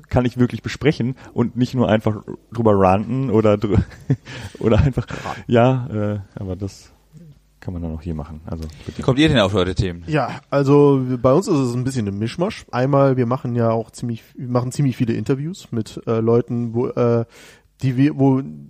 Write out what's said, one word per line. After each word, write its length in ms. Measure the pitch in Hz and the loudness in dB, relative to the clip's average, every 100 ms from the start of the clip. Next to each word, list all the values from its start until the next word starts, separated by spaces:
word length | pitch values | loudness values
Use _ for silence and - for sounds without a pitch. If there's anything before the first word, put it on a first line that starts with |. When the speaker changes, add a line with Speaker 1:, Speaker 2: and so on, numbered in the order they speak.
| 151 | -4
Speaker 1:
kann 160 | 135 123 | 0 0
ich 120 | 123 | 0
wirklich 260 | 123 117 | -2 -2
besprechen 520 | 117 - 127 - 123 135 - | -8 -2 0 0 -2 -6 -8
und 220 | - 117 117 | -4 -2 0
nicht 200 | 123 127 | -2 0
nur 140 | 92 | 2
einfach 340 | 107 110 104 - - _ | 2 2 -4 -8 -16 _
drüber 200 | - 110 101 | 0 2 4
ranten 500 | 92 95 110 131 131 | 4 4 0 -4 0
oder 260 | 110 107 104 | 2 4 2
drü-, 200 | 104 101 - - - 135 | 2 0 0 -6 -4 -4
<laughs> 420 | - - 110 - | -4 -16 -16 -4
oder 200 | 113 113 | 2 2
einfach, 260 | 139 123 - - 95 - - | 2 -2 -6 -10 -10 -10 0
ja, 400 | 117 123 131 120 | 4 4 2 -2
äh, 260 | 107 104 104 98 - | -4 -4 -4 -10 -12
aber 160 | 98 92 | -10 -8
das 340 | 98 - - _ _ 151 165 - _ _ | -10 -12 -20 _ _ -20 -20 -20 _ _
kann 140 | - | -12
man 100 | 87 | -8
dann 100 | 82 80 | -8 -8
auch 60 | |
hier 140 | 85 78 | -8 -8
machen. 260 | 78 78 - | -10 -14 -12
Also 200 | 82 78 - - | -10 -10 -12 -14
bitte. 120 | - | -4
Speaker 2:
Wie 60 | |
kommt 160 | 143 127 | -2 2
ihr 100 | 156 | 4
denn 100 | 139 | 4
auf 140 | 95 | 2
eure 200 | 101 90 92 | 2 0 0
Themen? 280 | 95 87 87 | -4 -6 -4
Speaker 3:
Ja, 340 | 151 120 - - | -2 -2 -8 -4
also 520 | 143 135 147 143 139 127 127 | 0 4 6 6 4 0 0
bei 100 | 127 | 2
uns 160 | 143 - | 2 2
ist 60 | 151 | 0
es 200 | 127 123 | 0 -2
ein 80 | 127 | -4
bisschen 220 | 131 104 | -4 -4
ein 80 | 98 | -4
Mischmasch. 480 | 113 - 185 - - | -6 -4 -6 -6 -6
Einmal, 440 | 120 131 139 139 127 | -2 2 4 4 2
wir 100 | 120 | 0
machen 280 | 127 127 120 | -2 -2 0
ja 140 | 113 | 0
auch 200 | 113 110 | 0 -4
ziemlich, 320 | - 120 113 - - | -8 -8 -8 -12 -14
wir 140 | 127 | -4
machen 220 | 123 120 | -2 -2
ziemlich 240 | - 143 120 | 0 0 0
viele 160 | 117 | -2
Interviews 580 | 113 107 135 151 190 - | -2 -2 -4 -4 -12 -8
mit, 300 | 113 107 - - | -8 -8 -10 -4
äh, 120 | 113 | 0
Leuten, 540 | 113 117 - 120 120 | 2 2 2 -4 -4
wo, 140 | 113 127 | -2 -2
äh, 360 | - 120 117 113 - - - _ _ | 0 2 0 -2 -10 -20 -20 _ _
die 140 | 135 123 | -2 2
wir, 200 | 139 147 | 2 4
wo 240 | 135 131 143 151 | 2 2 -2 -12